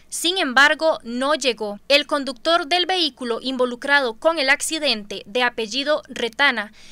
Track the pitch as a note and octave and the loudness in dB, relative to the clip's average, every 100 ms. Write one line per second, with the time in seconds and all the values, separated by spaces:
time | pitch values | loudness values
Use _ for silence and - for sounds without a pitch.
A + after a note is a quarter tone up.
0 | - - E4 F#4+ D4 B3 D4 D4+ D#4+ - | -12 -4 -2 0 2 6 6 4 0 0
1 | A3+ A#3+ C4+ D4+ C4+ A3 G#3+ G#3 - C#4+ | -4 -4 -2 0 -2 -2 -6 -6 2 2
2 | C#4+ D4 C4+ C4+ D#4+ E4+ D4 F4 F4 F#4 | 2 -2 -4 -4 0 0 2 0 0 0
3 | D#4+ - A#3+ A3+ B3+ C4 B3 A#3+ C#4 C#4+ | -2 -4 -6 -4 -4 -2 -2 -2 2 2
4 | B3 A3 D#4+ E4 C4+ C#4+ - D#4 D4 A3 | 2 0 0 2 2 2 0 -2 -2 -2
5 | G3+ G3 - B3 B3 A#3+ A3 B3 C#4+ D4+ | -6 -12 -6 -2 0 -2 -6 -4 -2 -2
6 | - A#3+ A#3 B3 C#4+ A#3 G#3+ - - | -4 -6 -6 2 2 2 -4 -12 -20